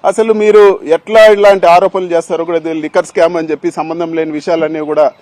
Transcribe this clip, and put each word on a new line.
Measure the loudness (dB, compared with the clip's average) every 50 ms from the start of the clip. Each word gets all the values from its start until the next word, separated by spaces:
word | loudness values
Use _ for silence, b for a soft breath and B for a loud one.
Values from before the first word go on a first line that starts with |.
| -4
అసలు | -4 -2 0 0 0 0
మీరు | 0 2 2 4 6 6 4 4 2 -2
ఎట్లా | -2 -4 -4 -2 0 2 4 4
ఇలాంటి | 6 4 4 4 4 2 4 4
ఆరోపణలు | 4 4 4 2 0 -2 -4 -6 -4
చేస్తారో | -4 -4 -4 -4 -6 -6 -4
కూడా | -4 -4 -4
తెలియదు. | -4 -6 -8 -6
లిక్కర్ | -8 -6 -4 -4 -4
స్కామ్ | -4 -2 0 0 0 0 -2
అని | -6 -6
చెప్పి | -6 -6 -6 -6
సంబంధం | -6 -6 -8 -8 -6 -8 -8 -6 -4
లేని | -6 -6 -6
విషయాలన్నీ | -6 -8 -6 -4 -4 -2 -2 -4 -4 -6
కూడా | -6 -4 0 0 0 0 -2 b